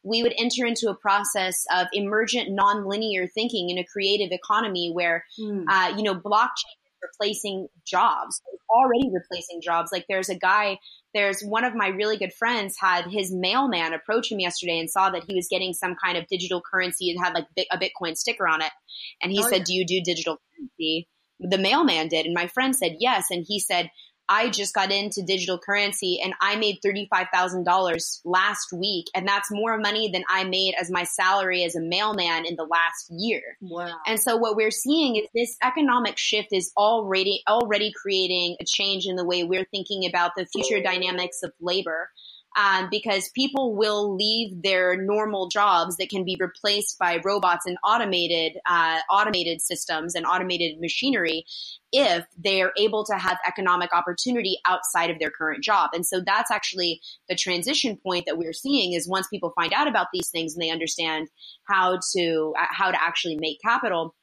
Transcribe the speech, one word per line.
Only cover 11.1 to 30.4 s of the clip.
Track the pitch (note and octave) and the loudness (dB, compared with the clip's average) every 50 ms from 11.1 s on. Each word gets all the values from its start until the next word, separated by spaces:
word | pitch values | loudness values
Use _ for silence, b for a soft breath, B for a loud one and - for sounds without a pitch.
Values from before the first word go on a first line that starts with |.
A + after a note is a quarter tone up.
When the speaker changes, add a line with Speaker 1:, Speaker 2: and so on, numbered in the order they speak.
Speaker 1:
there's | - G#3 G3+ G3 G3 G3 | 0 2 2 2 0 -2
one | G#3 G3+ G#3+ A3 B3 | -4 0 0 2 2
of | B3 A3 | 0 0
my | A3+ G3+ F#3+ | 0 0 0
really | F#3+ F#3 G#3 G#3+ A3 | 0 0 0 0 0
good | G#3 G3+ F#3 | 0 -2 -6
friends | - - A3+ A#3 A#3+ A3+ G3+ F#3+ - - | -2 -2 0 0 0 0 -2 -4 -4 0
had | G3 F#3 F3+ F3 F3 F3 | 2 4 4 2 0 -2
his | G3 G#3 F#3+ F#3 | -4 -4 -2 -2
mailman | F#3 F3+ F3+ F3+ G#3 B3+ C#4 C4 G3+ E3+ E3 D#3+ | -2 -2 0 2 2 2 2 2 2 0 0 -2
approach | D#3+ D#3+ - - A3 A#3 A3+ - | -2 -6 -2 0 0 0 0 0
him | A3 G3 | -2 -2
yesterday | F#3 F3 F3 - F3 F3 E3 E3 | -2 -2 -2 -4 -4 -2 -2 -2
and | E3 E3 | -2 -2
saw | - G3 F#3+ F#3+ | 2 2 2 2
that | F3+ E3+ D#3+ F3+ | 2 -2 -6 -2
he | G3 | -2
was | F#3 F3 - | -2 -2 0
getting | F#3+ F#3 F#3 F#3 F3+ | -2 -2 -2 -2 -4
some | - F#3+ F3+ F3+ - | -4 -4 -4 -2 -2
kind | - F3+ F3 | -2 0 0
of | E3+ E3+ _ | -2 -2 _
digital | G3 F3+ F3+ F3 F#3 F3 | -4 -4 -2 -2 -4 -4
currency | F3 - - F#3 F#3 F3+ F3 - F#3 F3 | -4 -2 -2 0 0 0 -2 -2 -2 -2
and | E3+ F3+ | 0 0
had, | F3+ F3 - | -2 0 0
like, | E3+ D3+ _ _ | -2 -4 _ _
Bi-, | F#3 F3+ - | -4 -2 -2
a | F3+ | -2
Bitcoin | F3 F#3+ - - - F3+ E3 D#3+ | -2 -2 -4 -4 -4 -6 -4 -4
sticker | - - A#3+ A3+ - G3 E3 | -2 -4 -4 -2 0 2 2
on | D#3+ D#3 | 2 2
it. | D#3 D#3 - _ B B B B B B B B | 0 -4 -4 _ B B B B B B B B
And | - F#3 | -4 0
he | G3 G3+ | 0 2
Speaker 2:
Oh, | G#3+ A#3+ | 2 2
Speaker 1:
said, | G3 F#3 | 2 2
Speaker 2:
yeah. | F3+ | 2
Speaker 1:
"Do | E3 F#3 | 0 0
you | F#3 F#3 | 0 2
do | E3 F3+ F#3 | 2 0 0
digital | E3+ F3+ E3+ D#3+ D#3+ E3+ D#3 - _ _ _ | 0 0 -2 -2 -2 -4 -4 -6 _ _ _
currency?" | - C#4+ B3+ _ - E3 D#3+ D#3+ E3 E3+ _ _ _ _ _ _ _ | -16 -16 -16 _ -6 -4 -2 -2 -4 -6 _ _ _ _ _ _ _
The | F3+ F3+ G3 A3 | -2 0 0 2
mailman | F#3+ G3 B3 D4+ E4+ B3+ F3 D#3+ D#3+ E3 | 4 4 4 4 4 4 4 2 0 0
did. | E3 D#3+ D#3 | 0 0 0
And | E3 E3+ | 0 0
my | F3 F3 | -2 -2
friend | F3 - B3+ C4 C4+ B3+ | -2 0 0 0 2 0
said, | - F#3+ E3+ D#3+ D#3+ | 0 0 -2 -2 0
"Yes." | A#3 B3+ B3 G3 F3 - | 0 2 2 2 0 -2
And | F#3 F3 E3 | -4 -4 -4
he | - G#3 G3+ | -4 -4 -4
said, | - - F#3+ F3 E3+ E3+ B B B B B B _ - | -2 0 0 0 0 -2 B B B B B B _ 2
"I | G3 G#3+ A#3 B3 | 2 2 2 0
just | - G3+ G3+ G3 - | 0 -2 -4 -2 0
got | G#3 F#3+ F#3+ | 0 0 2
into | G3 G3+ G3+ G#3 - G3+ | 0 0 -2 -4 -6 -6
digital | F#3 E3+ F#3+ F#3 F3 F#3 F#3 F3 | -2 0 0 0 0 -2 -2 -2
currency | - - G3+ G3+ G3+ G3+ G3+ - G3+ F3+ F3+ - | 0 0 0 2 2 0 -2 -2 -2 -2 -2 0
and | - F#3 F#3 - | -2 -4 -2 0
I | F#3 G3 G#3 | 0 0 2
made | A3 A3 G#3 G3 - | 2 0 0 -2 0
thirty-five | - G3 G3 G3+ G3+ G3+ G#3 F#3 F#3 - | 0 0 0 0 -2 0 0 0 0 2
thousand | - F3+ F3+ F#3 F#3 F#3 F3 | 2 2 2 2 0 -2 2
dollars | F3 F3+ F#3+ F#3 F3+ E3 E3 - - - - _ | 4 4 4 4 2 0 0 -2 -6 -8 -8 _
last | E3+ F3+ F#3 F#3+ G#3 G3+ - - - | 0 2 2 2 2 0 -4 -6 -8
week. | F#3 E3+ F#3+ G#3 G3+ E3+ E3+ - - | -6 -4 -4 -2 -2 -4 -6 -4 -6
And | F#3+ F#3 | -4 0
that's | G3+ G3+ G3+ G3+ - | 2 0 0 0 -2
more | G#3 G#3 A3 A3+ A3 G#3+ | -2 -2 0 0 0 0
money | G#3+ G#3 G#3 G#3+ A3 G#3 | 0 0 0 0 -2 0
than | F#3 F3+ - - | -2 -2 0 0
I | F#3 F#3+ | 0 0